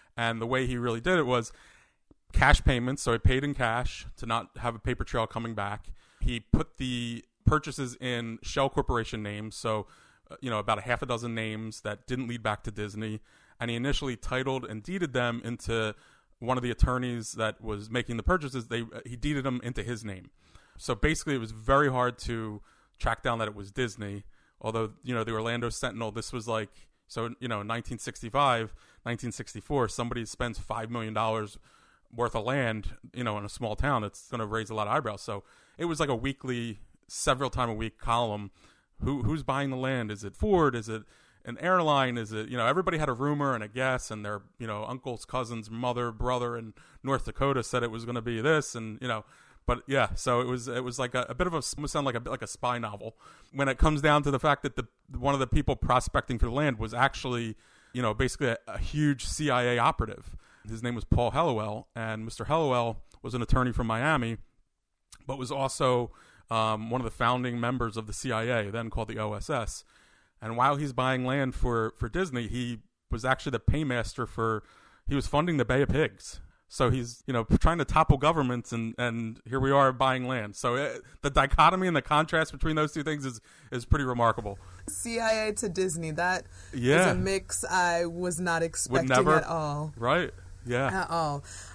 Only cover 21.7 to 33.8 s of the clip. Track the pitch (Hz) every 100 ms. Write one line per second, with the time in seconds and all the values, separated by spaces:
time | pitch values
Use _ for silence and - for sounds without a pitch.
21.7 | 139 147 127 123 120 - 113 110 104 -
22.7 | _ _ - 123 113 131 117 107 101 98
23.7 | 117 123 - 104 101 - - _ - 113
24.7 | 113 110 110 123 120 110 110 113 120 120
25.7 | - 127 104 113 110 - 123 110 113 107
26.7 | - - _ - - 113 120 127 107 101
27.7 | 117 - 120 - - 117 135 143 117 110
28.7 | - - _ 120 120 120 - 120 110 -
29.7 | 143 113 - 120 117 110 - 123 110 -
30.7 | 110 113 117 110 110 110 110 104 - -
31.7 | _ _ _ _ 117 120 117 107 139 120
32.7 | 110 - - - - 120 104 101 - 113
33.7 | 107